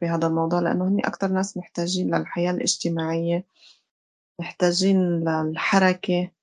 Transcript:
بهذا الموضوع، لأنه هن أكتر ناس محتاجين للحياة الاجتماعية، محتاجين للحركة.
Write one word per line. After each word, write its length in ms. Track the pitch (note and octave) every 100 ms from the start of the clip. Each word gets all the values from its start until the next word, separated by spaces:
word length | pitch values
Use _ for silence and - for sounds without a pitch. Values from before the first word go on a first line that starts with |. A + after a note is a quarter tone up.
بهذا 260 | E3+ E3 E3
الموضوع، 340 | E3 E3 F3
لأنه 240 | E3+ E3+ F#3
هن 120 | G3+
أكتر 240 | - - G3
ناس 280 | F#3+ F#3+ A3
محتاجين 580 | - - E3+ F#3 F3+
للحياة 360 | E3 E3 F3+ F3
الاجتماعية، 960 | F3+ - - E3+ E3 D#3+ E3 E3+ E3+ - _ - _ _ _ _ _ _ -
محتاجين 560 | E3 - F3+ F3 F#3+ F#3+ F3+ E3+
للحركة. 1080 | E3 D#3+ D#3 D#3+ - G3 F#3 F3+ - F3 F3+ _